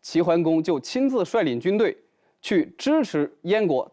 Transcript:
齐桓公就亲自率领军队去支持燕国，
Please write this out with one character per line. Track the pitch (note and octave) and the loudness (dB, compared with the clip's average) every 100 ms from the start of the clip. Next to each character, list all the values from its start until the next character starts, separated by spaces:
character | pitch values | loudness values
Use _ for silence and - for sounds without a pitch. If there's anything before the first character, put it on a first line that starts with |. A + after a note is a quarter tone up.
齐 | - D#3+ | -2 0
桓 | F3 E3+ | 2 2
公 | E3 D#3+ | 2 0
就 | D#3+ D3+ | 0 -4
亲 | - B3+ C4+ | -2 -2 0
自 | B3+ | 0
率 | F3 A#3 | 0 0
领 | E3+ A#2+ | 0 -2
军 | D#3 G3+ | -2 0
队 | G#3+ - _ _ _ _ | 0 -2 _ _ _ _
去 | - F#3+ - - | -2 0 0 -4
支 | - D#4 | 0 0
持 | C4+ D#3 D3 - | 0 -2 -4 -6
燕 | E3+ G#3+ G3+ | -2 0 2
国， | C3 - | 0 -4